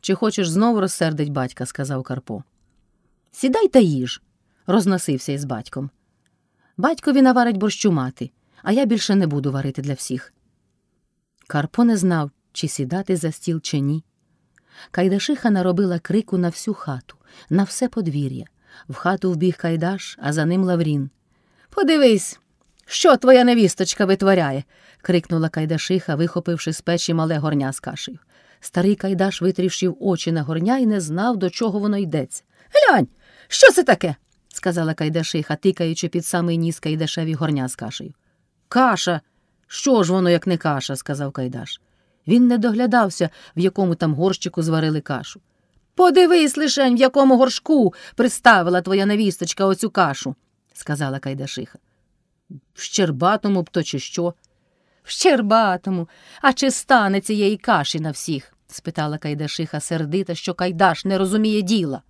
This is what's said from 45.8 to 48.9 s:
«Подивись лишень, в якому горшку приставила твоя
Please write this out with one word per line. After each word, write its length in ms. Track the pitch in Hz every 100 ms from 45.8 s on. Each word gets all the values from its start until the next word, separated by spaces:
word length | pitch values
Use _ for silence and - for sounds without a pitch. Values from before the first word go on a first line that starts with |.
| _
«Подивись 600 | - 359 349 359 349 302 277
лишень, 400 | 302 285 269 240
в 20 |
якому 380 | 262 277 269 254
горшку 580 | 254 - - 311 208 - -
приставила 680 | - 233 - 247 214 170 180
твоя 260 | 180